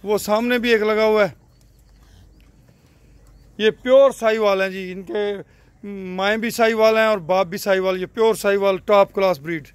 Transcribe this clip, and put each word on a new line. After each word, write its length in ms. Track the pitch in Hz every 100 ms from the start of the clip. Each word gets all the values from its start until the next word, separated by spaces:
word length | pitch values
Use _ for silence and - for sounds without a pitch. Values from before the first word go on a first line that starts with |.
وہ 140 | 196 208
سامنے 400 | - 214 240 247
بھی 120 | 240
ایک 120 | 220
لگا 240 | 214 214 220
ہوا 180 | 214
ہے۔ 100 | 196 - _ _ _ _ _ _ _ - - _ _ _ _ _ _ _ _ - - - - -
یہ 120 | 214
پیور 420 | - 247 262 277
ساہیوال 500 | - 220 220 208 196
ہیں 80 | 190
جی، 220 | 190 185
ان 120 | 185
کے 300 | 175 208 208 202 - _ _ _ 208
مائیں 500 | 196 185 185 196 220
بھی 120 | 233
ساہیوال 480 | 226 226 226 220 220
ہیں 80 | 220
اور 120 | 208
باپ 280 | 160 185 190
بھی 120 | 196
ساہیوال، 440 | 208 190 190 185
یہ 40 | 180
پیور 300 | - 226 208
ساہیوال 420 | 202 202 196 190
ٹاپ 360 | - 208 196
کلاس 260 | - 190 160
بریڈ۔ 280 | 151 165 135